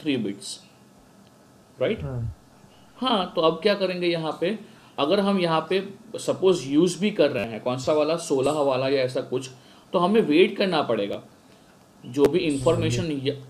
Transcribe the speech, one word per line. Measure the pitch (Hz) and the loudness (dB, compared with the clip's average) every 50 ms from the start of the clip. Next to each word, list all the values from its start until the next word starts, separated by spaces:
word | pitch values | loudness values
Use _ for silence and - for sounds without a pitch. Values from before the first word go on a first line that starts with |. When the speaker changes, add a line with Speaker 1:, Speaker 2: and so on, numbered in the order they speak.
Speaker 1:
three | - 156 139 123 107 | -4 -4 -2 -2 -2
bits, | 101 98 98 - - - - - - _ - - - - - - - - - - - _ - - - - - - _ - - | -6 -8 -10 -12 -16 -16 -16 -18 -20 _ -20 -20 -20 -20 -20 -20 -20 -20 -20 -20 -20 _ -20 -20 -20 -20 -20 -20 _ -8 -4
right? | 127 151 220 - 147 | -2 -2 -2 -4 -6
Speaker 2:
हाँ। | 139 127 123 117 117 - - - - - - - - - - - - - | -8 -6 -6 -8 -8 -10 -12 -18 -20 -20 -20 -20 -20 -20 -20 -20 -20 -12
Speaker 1:
हाँ, | - 247 262 240 202 180 175 - | -6 -2 -2 0 0 -2 -2 -2
तो | 180 | 0
अब | 160 160 165 165 - | 2 2 2 2 2
क्या | 208 202 | 0 0
करेंगे | 196 190 180 180 180 175 | 2 0 -2 -2 -2 -2
यहाँ | 175 170 165 160 156 - - | -2 -2 -2 -4 -6 -6 -2
पे, | 165 180 220 214 - - - - - - - - | -2 -4 -4 -4 -10 -16 -20 -20 -20 -12 -4 -2
अगर | 139 147 180 208 | 0 2 2 2
हम | 196 196 202 190 | 2 2 2 2
यहाँ | 175 165 160 160 160 - | 2 2 0 0 0 0
पे | 185 190 190 196 - - - - - | -2 -2 -2 -4 -12 -18 -18 -14 -12
suppose | - - - 131 123 180 190 180 165 131 | -8 -4 -4 -2 2 4 4 4 4 0
use | 135 139 147 175 185 - - | 0 4 4 4 4 2 0
भी | 190 214 | -2 -2
कर | 208 208 160 143 | 2 2 2 2
रहे | 127 123 120 | 2 0 -4
हैं, | 117 113 107 - | -4 -6 -6 -4
कौन | 123 123 131 | -4 -4 -4
सा | 131 - 156 | 0 0 2
वाला, | 151 147 147 165 | 2 2 0 0
सोलह | 165 165 - 151 131 131 139 151 | -2 -2 -2 0 2 2 2 2
वाला | 156 143 139 131 123 135 135 | 2 2 0 2 0 0 0
या | 139 139 127 | 0 0 0
ऐसा | 127 127 139 | 0 -2 -4
कुछ, | 127 - - 131 135 - - - - - - - - - - | -6 -4 -6 -6 -6 -8 -16 -20 -20 -20 -20 -20 -10 -4 0
तो | 190 | 2
हमें | 175 180 208 233 | 2 4 4 4
wait | 196 147 147 165 190 214 214 | 4 4 6 6 6 4 4
करना | - 208 190 175 151 135 | 0 0 0 0 0 0
पड़ेगा। | - 120 107 101 101 101 101 - - - - _ - - - - - - - _ _ _ - - | 0 0 -2 -2 -4 -6 -8 -12 -16 -20 -20 _ -20 -20 -20 -20 -20 -20 -20 _ _ _ -20 -16
जो | 135 123 139 143 | -6 0 2 4
भी | 139 143 180 | 4 4 2
information | - 160 143 139 131 165 165 165 165 156 120 - 175 | 0 0 -2 0 2 2 2 2 0 -2 -2 -2 -2
Speaker 2:
हम्म। | 165 147 135 131 | -4 -4 -4 -4
Speaker 1:
य-, | 135 135 - - | -4 -6 -6 -10